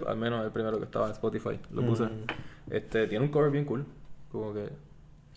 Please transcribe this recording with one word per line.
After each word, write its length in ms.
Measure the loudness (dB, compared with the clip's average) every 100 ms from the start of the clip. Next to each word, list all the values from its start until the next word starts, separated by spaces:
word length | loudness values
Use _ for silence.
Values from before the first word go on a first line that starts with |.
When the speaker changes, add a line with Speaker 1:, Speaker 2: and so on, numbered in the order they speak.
| 0
Speaker 1:
al 100 | 0
menos 280 | 2 0
el 80 | 0
primero 260 | 0 0 0
que 60 |
estaba 220 | 0 0 0
en 60 |
Spotify, 460 | 0 0 0 -2 -4 -4
lo 140 | 0
puse. 200 | 4 4
Speaker 2:
Mm. 220 | 2 -2 -4 -6 -8 -12 -4
Speaker 1:
Este, 360 | -4 0 2 4
tiene 160 | 4
un 60 | 4
cover 200 | 4 4
bien 140 | 4
cool, 200 | 0 -2 -4 -10 -12 -12 -8
como 220 | -6 -4
que 140 | -4 -6 -8 -16 -20 -20 -20 -20